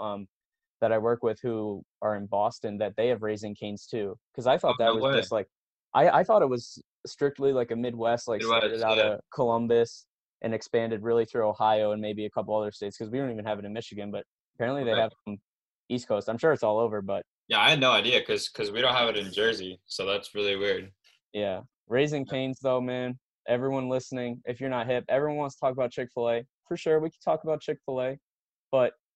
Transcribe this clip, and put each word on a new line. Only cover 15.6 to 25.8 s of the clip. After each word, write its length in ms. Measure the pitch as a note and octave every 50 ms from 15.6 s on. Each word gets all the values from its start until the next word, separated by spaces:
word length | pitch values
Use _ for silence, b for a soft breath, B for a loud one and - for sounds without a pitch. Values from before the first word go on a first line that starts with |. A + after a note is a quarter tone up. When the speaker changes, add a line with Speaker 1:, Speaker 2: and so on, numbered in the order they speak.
| _ _ _ _ _ -
Speaker 1:
East 200 | A#2+ B2 - -
Coast. 200 | A2 G2+ - -
I'm 100 | A#2 A#2
sure 140 | - D#3+
it's 120 | C#3 - A#2+
all 160 | G#2+ G#2+ A2
over, 200 | A#2 A2 G#2+ G#2
but 220 | G2 G2 G2 F#2+ - _ _ _ _
Speaker 2:
Yeah, 140 | - A2+ G#2
I 100 | G#2+ C#3
had 80 | D#3 C#3+
no 140 | C3 B2+
idea 320 | A#2 G#2 G#2 A#2+ B2 G#2+ -
'cause, 240 | - G#2+ G2+ - -
'cause 240 | - - A2 G2+
we 80 | G#2 A#2
don't 140 | B2+ B2+ B2
have 140 | B2 A#2+ A2+
it 60 | G#2
in 160 | G#2 G2 F#2+
Jersey, 480 | F2 G2+ A2 A2+ A2 G2+ F#2 F#2 F#2 - _
so 200 | - - - F#2+
that's 300 | G2 G2+ G2+ - - -
really 220 | G#2 G#2 G2+ G2
weird. 360 | F#2+ G2+ G2+ F#2+ F2+ F#2+ G2 - _ b b b b _ _
Speaker 1:
Yeah. 300 | - G#2 G#2 G2 F#2 F#2+ B2+ - _ _ _
Raising 380 | - A2+ C3 D3 D3 D3+ C#3+ C3
Speaker 2:
Yeah. 80 | -
Speaker 1:
Cane's, 260 | D3 C3 C3 C3 C3 -
though, 220 | C3+ C3 B2+ B2+
man. 400 | B2 B2 B2+ B2+ B2+ B2 B2+ - _ _ _ _ _
Everyone 420 | - A#2+ B2 C3 C3+ C3+ C3+ B2+ B2+
listening, 540 | B2+ B2+ - - C3 B2+ B2 A#2+ A#2+ B2 -
if 140 | A#2+ B2 A#2
you're 100 | C3+ C3+
not 180 | B2+ A#2+ A2+ B2+
hip, 160 | B2+ B2 A2+ -
everyone 280 | B2 C3+ D3 D3+ D3
wants 180 | D3 D3 C#3 -
to 60 | -
talk 120 | D3 C3+
about 200 | B2+ C3+